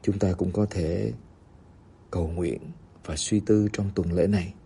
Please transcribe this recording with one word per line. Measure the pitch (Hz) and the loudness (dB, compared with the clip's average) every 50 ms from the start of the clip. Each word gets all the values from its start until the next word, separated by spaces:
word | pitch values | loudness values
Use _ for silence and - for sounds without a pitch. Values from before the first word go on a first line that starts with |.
chúng | - - 98 98 | 0 0 0 2
ta | 104 95 90 | 2 0 2
cũng | - 92 92 | 0 -2 -2
có | 87 104 104 101 | 0 0 0 0
thể | - 95 82 78 87 92 101 - 58 - - - - - - - - - - - - - - - - - - - | 0 -2 -2 0 0 -2 -2 -4 -4 -8 -14 -20 -20 -20 -20 -20 -20 -20 -20 -20 -20 -20 -20 -20 -20 -20 -16 -8
cầu | - 90 85 | -4 -4 -4
nguyện | 78 85 85 87 78 57 - - - - - - - - - - | -2 -2 -4 -2 -4 -4 -6 -8 -14 -16 -18 -20 -20 -20 -18 -10
và | - 80 | -8 -8
suy | 78 - - 107 107 | -6 -2 0 0 0
tư | 104 - 107 107 104 104 - | 4 4 4 4 4 2 0
trong | - 101 98 95 | -2 -4 -2 -2
tuần | - 85 85 85 | -2 -2 0 2
lễ | 87 85 | 2 4
này. | 95 104 98 87 95 - - - | 4 4 2 0 -2 -10 -16 -20